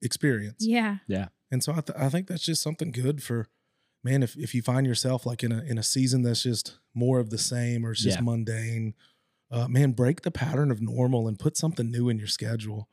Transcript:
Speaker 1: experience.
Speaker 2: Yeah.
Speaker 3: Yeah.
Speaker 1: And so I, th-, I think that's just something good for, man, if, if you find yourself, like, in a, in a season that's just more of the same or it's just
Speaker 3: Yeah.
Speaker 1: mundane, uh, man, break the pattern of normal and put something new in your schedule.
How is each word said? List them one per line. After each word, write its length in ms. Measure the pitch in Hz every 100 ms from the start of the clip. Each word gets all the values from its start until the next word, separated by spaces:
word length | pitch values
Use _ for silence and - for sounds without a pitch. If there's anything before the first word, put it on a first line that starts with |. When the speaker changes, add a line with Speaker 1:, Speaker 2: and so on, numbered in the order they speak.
Speaker 1:
experience. 580 | 113 - 147 113 104 -
Speaker 2:
Yeah. 340 | 220 240 220 196 -
Speaker 3:
Yeah. 200 | 98 95 _ -
Speaker 1:
And 140 | 127
so 80 | 151
I, 80 | 156
th-, 180 | - -
I 100 | 135
think 200 | 165 190
that's 160 | 175
just 180 | - 160
something 300 | 156 156 165
good 280 | 120 131 147
for, 280 | - 117 107 _ _ _ _ _
man, 180 | 123 135
if, 140 | 123 143
if 180 | 113
you 80 | 127
find 240 | 117 127 135
yourself, 400 | 117 131 127 123
like, 160 | 120
in 80 | 117
a, 120 | 113
in 140 | 151 113
a 40 |
season 400 | 110 131 131 131
that's 200 | 120 113
just 320 | 127 110 - - _
more 240 | 117 123 127
of 100 | 113
the 80 | 113
same 480 | - 123 120 120 113
or 60 |
it's 100 | 110
just 160 | 101 90
Speaker 3:
Yeah. 40 |
Speaker 1:
mundane, 680 | 117 117 113 110 113 113 110 - _ _ _ _ -
uh, 160 | 120 123
man, 240 | 123 143
break 280 | 113 123 170
the 100 | 180
pattern 400 | - 143 135 147
of 120 | 110
normal 440 | 113 117 127 127 113
and 120 | 104
put 180 | 151 -
something 340 | 160 160 117
new 200 | 117 120
in 80 | 113
your 80 | 104
schedule. 640 | - 110 113 107 107 107